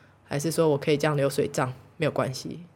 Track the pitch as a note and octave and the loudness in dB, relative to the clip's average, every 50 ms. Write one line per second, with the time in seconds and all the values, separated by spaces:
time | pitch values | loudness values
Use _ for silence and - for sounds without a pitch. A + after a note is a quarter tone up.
0 | - _ _ _ _ - - C#3+ D3 E3 D3+ - E3 D#3 C#3+ C#3+ - E3 D3+ C#3+ | -20 _ _ _ _ -8 -6 -4 -2 -2 2 2 4 4 4 2 2 2 2 2
1 | D#3 D#3 D3+ C#3+ C#3 C3+ - - C#3+ C#3+ - - C3+ B2+ B2+ - - - - - | 2 2 2 2 2 0 2 0 -2 0 0 -2 -2 -2 -4 -10 -16 -18 -8 -4
2 | D#3 C3+ B2 - B2 A#2 C3 - - D#3+ - D#3+ F3 - _ | -2 -2 0 0 -2 -2 -4 -8 -10 -10 -12 -12 -14 -20 _